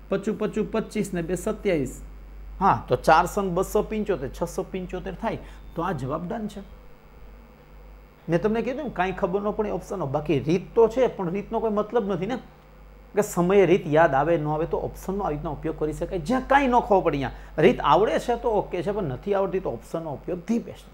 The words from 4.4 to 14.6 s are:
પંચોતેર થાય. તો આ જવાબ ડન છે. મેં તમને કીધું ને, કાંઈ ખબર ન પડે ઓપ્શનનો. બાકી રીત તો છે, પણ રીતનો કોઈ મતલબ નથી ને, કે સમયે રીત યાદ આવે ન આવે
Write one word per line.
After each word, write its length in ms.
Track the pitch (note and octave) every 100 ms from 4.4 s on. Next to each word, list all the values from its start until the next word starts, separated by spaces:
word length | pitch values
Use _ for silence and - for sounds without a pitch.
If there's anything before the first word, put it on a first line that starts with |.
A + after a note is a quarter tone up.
| E3+ -
પંચોતેર 520 | F3 F#3 F3+ F#3 F3+
થાય. 240 | F3 A#3 D#3 - - -
તો 80 | -
આ 100 | F3
જવાબ 360 | D#3 B2+ D#3+ F3
ડન 200 | A3+ G#3
છે. 120 | G3+ G3 - - - - - - - - - - - - - - - -
મેં 140 | E3+
તમને 200 | G#3 A3+
કીધું 220 | G#3 C4
ને, 60 | C#4+
કાંઈ 220 | - F#3
ખબર 280 | F3+ F#3+ G3
ન 120 | G#3
પડે 180 | G3+ G#3
ઓપ્શનનો. 360 | F#3 - G3+ C#3+
બાકી 320 | C#3+ D3+ C#3+
રીત 360 | B2 F#3 -
તો 140 | - A3
છે, 180 | A#3+ A#3+
પણ 240 | - F3
રીતનો 300 | G3 G3 A3+
કોઈ 100 | A3
મતલબ 420 | G#3 G#3 A#3 G3+
નથી 140 | F3+ F#3+
ને, 120 | B3 - - - - - - -
કે 80 | G3
સમયે 440 | G#3 - F3 G3+ F3
રીત 200 | G3 F3
યાદ 280 | D3+ E3
આવે 220 | C3+ D3+ E3+
ન 80 | D3+
આવે 200 | D#3